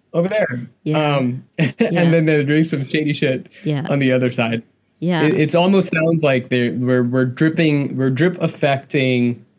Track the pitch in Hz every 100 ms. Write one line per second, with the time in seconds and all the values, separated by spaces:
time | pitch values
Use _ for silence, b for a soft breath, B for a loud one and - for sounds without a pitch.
0 | _ 170 180 214 185 123 135 _ 156 151
1 | 151 143 123 127 - - 151 - - 170
2 | 170 165 160 151 139 151 160 147 131 156
3 | 147 139 143 127 - B - 143 160 143
4 | 135 127 127 127 117 113 - _ _ -
5 | 165 170 156 - 151 170 180 196 175 170
6 | 160 165 151 131 127 127 120 120 123 127
7 | 120 127 127 123 156 160 160 147 135 131
8 | 131 131 175 175 165 - 143 135 - 147
9 | 131 123 120 120 -